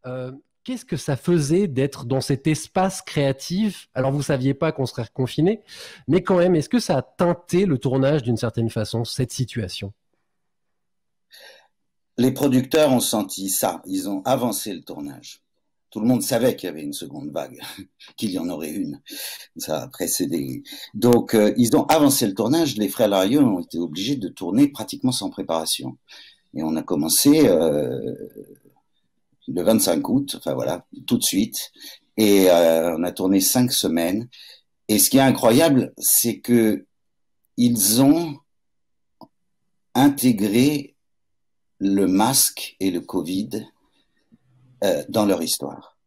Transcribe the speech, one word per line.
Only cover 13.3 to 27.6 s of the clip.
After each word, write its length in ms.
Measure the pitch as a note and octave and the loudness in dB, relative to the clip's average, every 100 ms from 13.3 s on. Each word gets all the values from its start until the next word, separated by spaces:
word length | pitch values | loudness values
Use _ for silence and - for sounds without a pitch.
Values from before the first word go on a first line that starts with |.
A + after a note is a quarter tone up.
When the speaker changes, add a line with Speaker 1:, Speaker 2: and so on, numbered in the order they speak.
| - F#2+ | -8 -6
Speaker 2:
ça. 320 | - F#2+ F2+ F2+ | -2 -2 -4 -6
Ils 220 | F#2+ F#2 | -6 -4
ont 140 | G2 | -6
avancé 500 | A#2 B2+ A#2+ G2+ - | -2 -2 -2 -4 -8
le 80 | F2+ | -12
tournage. 580 | - D#2+ C#2+ C2 - - _ _ _ _ _ | -12 -14 -12 -14 -20 -20 _ _ _ _ _
Tout 100 | A2+ | -4
le 60 | A2 | 0
monde 140 | B2 | 2
savait 340 | - A#2+ C3 | 2 0 0
qu'il 120 | - F2+ | -2 -8
y 40 | |
avait 120 | D#2 | -10
une 100 | D2 | -10
seconde 380 | C#2+ - C#2+ C#2+ | -12 -12 -12 -10
vague, 260 | C#2+ C#2 B1+ - - F#2+ | -8 -10 -14 -18 -18 -20
<laughs> 300 | _ - - | _ -20 -8
qu'il 140 | A2 | -6
y 80 | F2+ | -4
en 80 | E2+ | -6
aurait 240 | D#2+ D#2+ | -8 -8
une. 280 | F2 F2+ - - G2 - - - - | -8 -8 -10 -16 -14 -14 -14 -18 -14
Ça 280 | D#2 D2+ | -6 -6
a 40 | B1+ | -8
précédé. 760 | - F2 - E2+ E2 C2+ B1+ - - - | -8 -6 -4 -2 -4 -6 -10 -12 -20 -16
Donc, 400 | G#2 A#2 A#2+ - | 0 4 4 4
euh, 200 | A2+ G#2 G#2+ | 2 4 4
ils 200 | A#2 D#3 | 2 2
ont 80 | |
avancé 420 | - D#3+ C#3+ C#3 A2 | 4 4 4 4 0
le 80 | |
tournage. 420 | - A2 D#3 D#3+ G#2+ | 0 0 2 0 -2
Les 120 | G2+ | -4
frères 200 | - A2 | 0 2
Larieux 320 | G2 F#2+ C#3 | 4 2 4
ont 200 | C3 F#2+ | 4 2
été 180 | E2+ E2+ | -4 -6
obligés 380 | F2 D#2 G#2 C#3+ | -6 -6 -6 -4
de 120 | F#2+ | -6
tourner 380 | - B2+ C#3 C#3+ | -8 -2 2 2
pratiquement 460 | C#3+ A2 - B2+ | 2 -12 -4 -2
sans 180 | B2+ F#2+ | -2 -6
préparation. 680 | - E2+ E2 D#2+ - C2 B1+ _ - - _ _ | -8 -4 -2 -2 -6 -6 -14 _ -20 -20 _ _
Et 80 | - | -8
on 100 | D#2 | -4
a 80 | D#2+ | -4
commencé, 640 | - F#2 G2+ - C#3+ D#3 C3+ | -2 -2 0 2 4 6 6
euh, 680 | F2 | 4